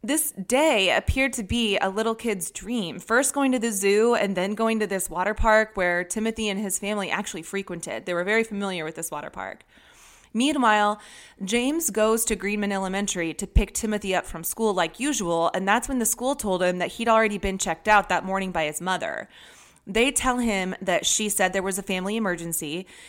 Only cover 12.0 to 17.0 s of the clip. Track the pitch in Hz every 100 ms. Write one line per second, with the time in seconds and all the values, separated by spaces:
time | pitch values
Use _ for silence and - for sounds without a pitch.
12 | 214 220 - 208 190 208 202 196 190 190
13 | 202 185 165 156 196 - 202 - 214 208
14 | 196 180 - 165 165 - 220 190 165 -
15 | 277 240 175 165 165 - 190 220 247 262
16 | 220 - 247 277 214 185 180 180 180 -